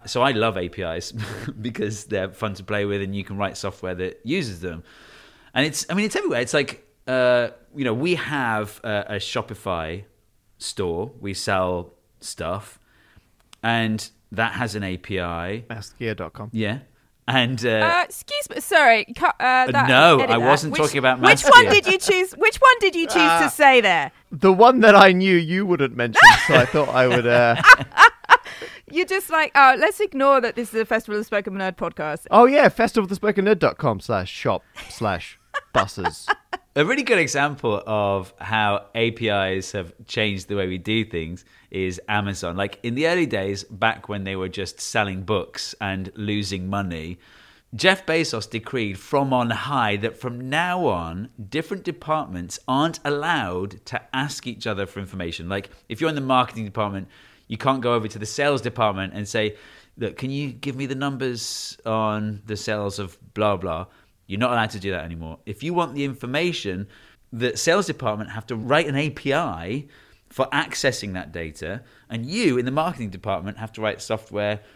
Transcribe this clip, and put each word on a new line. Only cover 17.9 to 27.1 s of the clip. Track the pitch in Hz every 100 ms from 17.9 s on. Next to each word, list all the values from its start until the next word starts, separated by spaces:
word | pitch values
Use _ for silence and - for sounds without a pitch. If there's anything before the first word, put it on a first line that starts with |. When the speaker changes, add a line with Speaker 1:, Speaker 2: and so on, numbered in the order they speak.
| 349 -
Speaker 3:
excuse | - - 587 587
me, | -
sorry, | - 339 277 226
cu-, | - 233
uh, | - - 254 254 254
that, | 269 262
Speaker 1:
No, | 127 165 143
Speaker 3:
edit | -
Speaker 1:
I | 117
Speaker 3:
that. | 123
Speaker 1:
wasn't | 143 151
Speaker 3:
Which, | -
Speaker 1:
talking | 147 143
about | 127 127
Speaker 3:
which | - -
Speaker 1:
Mask | -
Speaker 3:
one | 494
Speaker 1:
Gear. | 453
Speaker 3:
did | 403 370
you | 381
choose? | - 370 370
Which | - 440 -
one | 539 480
did | 381 349
you | 330
choose | 339
Speaker 2:
Uh, | 339 170
Speaker 3:
to | 311
say | - 277 262
there? | 202 170 139 - _
Speaker 2:
the | 151 190
one | 190 233 262
that | 220 202
I | 196
knew | 180 190 175
you | 160 185
wouldn't | 202 170 135 120
mention, | 120 110 807 880 -
so | 127
I |
thought | 123 151 143
I | 127
would, | 127